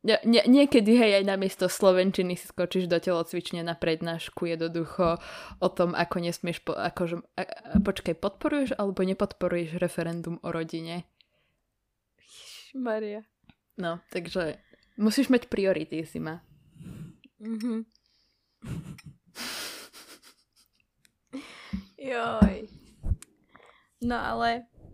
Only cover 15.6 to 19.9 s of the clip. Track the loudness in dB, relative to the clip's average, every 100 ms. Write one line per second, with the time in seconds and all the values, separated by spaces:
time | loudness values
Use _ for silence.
15.6 | 2 0 -2 -8 -8 -8 -8 -10 _ -20
16.6 | _ -20 -18 -16 -16 -20 -20 _ -10 -6
17.6 | -4 -4 -8 _ _ _ _ _ _ _
18.6 | -10 -10 -10 -16 -18 -20 _ -14 -12 -10
19.6 | -12 -14 -18